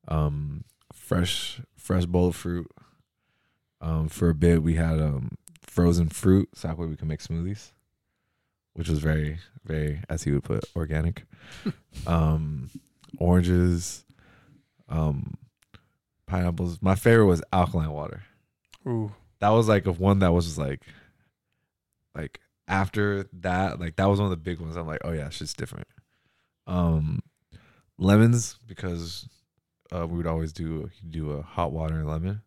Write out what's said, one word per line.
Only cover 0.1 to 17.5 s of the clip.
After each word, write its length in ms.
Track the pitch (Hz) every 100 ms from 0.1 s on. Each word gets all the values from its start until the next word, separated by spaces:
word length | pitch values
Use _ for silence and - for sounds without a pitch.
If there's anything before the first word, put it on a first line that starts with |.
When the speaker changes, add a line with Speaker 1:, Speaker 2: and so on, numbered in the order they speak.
| 78 76 73 73 73 - _ _
Speaker 1:
fresh, 680 | - - 90 90 - - - -
fresh 300 | _ - 92
bowl 220 | 87 87 90
of 80 |
fruit. 340 | 82 87 87 - - _ _ _ _ _ _ _ _ _ _
Um, 280 | 80 80 78
for 200 | - 85
a 60 |
bit, 260 | 78 87 85
we 140 | 78
had, 240 | 80 82 80
um, 380 | 78 69 62 - - _
frozen 480 | - - 87 87 82
fruit, 400 | - 95 95 -
so 120 | - 82
that 100 | 82
way 80 | 82
we 80 |
could 120 | 76 78
make 140 | 78
smoothies, 500 | - 82 87 101 - _ _ _ _ _ _ _ _ _ _
which 160 | - 82
was 100 | 78
very, 400 | 78 78 76 80 - -
very, 360 | - 78 76 76 -
as 140 | 80
he 80 | 73
would 120 | 69
put, 200 | - - -
organic. 480 | - 78 78 78 - - - - -
Speaker 2:
<laughs> 80 | 202 - _ -
Speaker 1:
Um, 640 | - 85 78 78 76 73 64 - _ _ _ -
oranges, 880 | 85 90 87 90 90 85 85 - _ _ _ _ _ _ _ _ _
um, 480 | 80 78 71 - - - _ _ - _ _ _ _ -
pineapples. 520 | 92 90 85 87 85
My 120 | 92
favorite 300 | 95 117 117
was 160 | 104 85 -